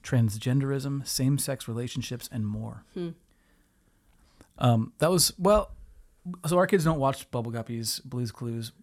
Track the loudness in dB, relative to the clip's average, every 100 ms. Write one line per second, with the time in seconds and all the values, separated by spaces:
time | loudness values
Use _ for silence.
0 | 0 2 2 2 0 2 2 -2 -2 -4
1 | -4 0 2 2 0 -6 -6 -6 -6 -6
2 | -8 -10 -8 -6 -4 -4 -8 -12 -14 -8
3 | -8 -10 _ _ _ _ _ _ _ _
4 | _ _ _ _ _ 2 4 4 2 0
5 | 2 4 2 2 4 4 2 -10 -20 -20
6 | -20 _ -14 -8 0 2 4 4 4 2
7 | 2 0 -6 -6 -4 -6 -6 -6 -4 -6
8 | -6 -6 -6 -6 -6 -6 -8 -14